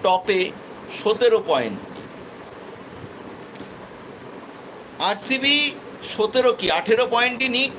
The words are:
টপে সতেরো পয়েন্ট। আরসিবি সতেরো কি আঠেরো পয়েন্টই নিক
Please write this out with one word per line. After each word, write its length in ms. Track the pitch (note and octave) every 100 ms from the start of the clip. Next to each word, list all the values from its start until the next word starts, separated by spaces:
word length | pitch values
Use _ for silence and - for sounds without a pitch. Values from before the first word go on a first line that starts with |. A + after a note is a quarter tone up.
টপে 380 | G3 F#3 F#3 F#3+ F#3 - - - - -
সতেরো 400 | - G#3+ A#3+ A3 -
পয়েন্ট। 300 | C#3+ A#2 F#2+ - - - - - - - - - - - - - - - - - - - - - - - - - - - - - - - - E3
আরসিবি 460 | G3+ - C4 C4+ D4 D4 - - - - -
সতেরো 360 | G#3+ B3+ B3 A#3
কি 80 | F3+ D#3+
আঠেরো 260 | F3 A3+ B3+
পয়েন্টই 360 | A#3 B3 A#3+ C4 B3
নিক 160 | C4+